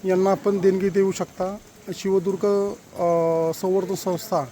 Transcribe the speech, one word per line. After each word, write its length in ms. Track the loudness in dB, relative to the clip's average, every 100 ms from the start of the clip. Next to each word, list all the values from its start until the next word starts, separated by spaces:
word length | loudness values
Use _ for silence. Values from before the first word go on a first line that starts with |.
यांना 260 | 2 2 2
आपण 280 | 2 0 2
देणगी 300 | 2 2 0
देऊ 240 | 2 0
शकता. 440 | -2 -8 -6 -8 -8 -16 -20 -12
शिवदुर्ग, 760 | -6 0 0 0 -2 0 0 -2 -6 -14
अ, 580 | -2 0 2 2 2 0
संवर्धन 400 | -2 0 0 0
संस्था 440 | -4 -2 -4 -2 -2 -2